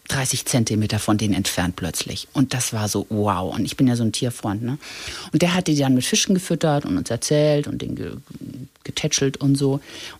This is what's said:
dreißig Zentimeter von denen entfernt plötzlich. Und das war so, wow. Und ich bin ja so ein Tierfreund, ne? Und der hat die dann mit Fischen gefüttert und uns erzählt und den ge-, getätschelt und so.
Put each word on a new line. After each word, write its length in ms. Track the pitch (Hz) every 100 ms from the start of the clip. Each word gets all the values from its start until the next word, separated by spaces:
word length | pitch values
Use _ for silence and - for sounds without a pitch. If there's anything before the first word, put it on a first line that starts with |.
| -
dreißig 400 | 135 131 123 -
Zentimeter 540 | 127 113 107 107 107
von 180 | - 104
denen 160 | 104
entfernt 400 | 98 98 - 90
plötzlich. 540 | - 87 - - - -
Und 220 | - 131
das 180 | 127 -
war 160 | 113 107
so, 180 | 101 -
wow. 440 | 107 104 90 95
Und 120 | -
ich 120 | - -
bin 120 | 131
ja 80 | 120
so 80 |
ein 80 | 113
Tierfreund, 500 | - 123 - 110 101
ne? 160 | 120 147 - - - - -
Und 100 | 156
der 100 | 175
hat 120 | 180 175
die 80 |
dann 200 | 147 135
mit 100 | 127
Fischen 280 | - 214 -
gefüttert 520 | 185 - 165 160 147
und 120 | - -
uns 140 | -
erzählt 560 | 117 - 151 151 147 147
und 160 | -
den 140 | - -
ge-, 220 | - 131 - - - - 127 _
getätschelt 540 | - - 151 - 135 -
und 180 | 139 139
so. 240 | 139 139 - - - -